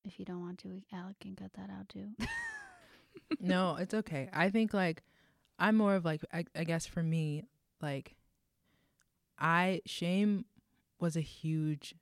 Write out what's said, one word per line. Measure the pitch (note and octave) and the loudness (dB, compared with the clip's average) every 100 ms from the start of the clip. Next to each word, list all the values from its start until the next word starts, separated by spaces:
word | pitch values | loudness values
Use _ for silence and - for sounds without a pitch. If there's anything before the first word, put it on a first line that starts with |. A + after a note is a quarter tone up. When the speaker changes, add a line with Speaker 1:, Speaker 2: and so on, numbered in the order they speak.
| G3+ | -14
Speaker 1:
If | - | -12
you | F#3+ | -8
don't | F3+ | -6
want | F3 F3+ | -6 -8
to, | F#3+ | -10
we, | F#3 F#3+ | -12 -12
Alec | F#3 F3+ G3 | -12 -12 -12
can | G3+ F#3+ | -14 -12
cut | F#3+ | -14
that | G3+ G3 | -12 -12
out | F#3+ G3 | -12 -12
too. | G3 G3+ G#3+ | -12 -12 -6
<laughs> | A5 A#5 A#5 G#5+ F#5+ F5+ F5 - _ - _ D#4+ | -4 -4 -6 -10 -16 -20 -20 -20 _ -20 _ -4
Speaker 2:
No, | F#3 F#3 F#3 E3+ | 2 2 2 0
it's | F#3 | -2
okay. | G#3+ G3+ D3 F3 | -2 -2 -4 -4
I | F3+ F3+ | 2 4
think, | G#3+ A3 | 4 2
like, | G3+ F#3 D#3+ _ _ _ _ _ - | 2 2 0 _ _ _ _ _ 0
I'm | F#3 A3 | 4 6
more | G#3 G3 | 6 4
of, | E3 | 2
like, | D#3 - | -2 -4
I, | E3+ F3 - | -6 -6 -4
I | |
guess | E3 E3 - | 0 0 -2
for | - | -2
me, | E3 E3 D#3 D3 G#3 _ _ _ | 2 2 0 -2 -6 _ _ _
like, | D3+ C#3 - _ _ _ _ _ _ _ _ _ _ _ _ - | -4 -4 -6 _ _ _ _ _ _ _ _ _ _ _ _ -2
I, | D#3 E3+ F#3 F#3 - | 4 6 4 2 -2
shame | - E3+ F#3 G#3 G3 - _ _ _ _ _ | -4 2 4 4 2 -2 _ _ _ _ _
was | E3+ D#3+ | -2 0
a | |
huge | D3+ - D#3+ D#3+ D#3 D3 - - | -4 -4 -2 0 0 -2 -6 -18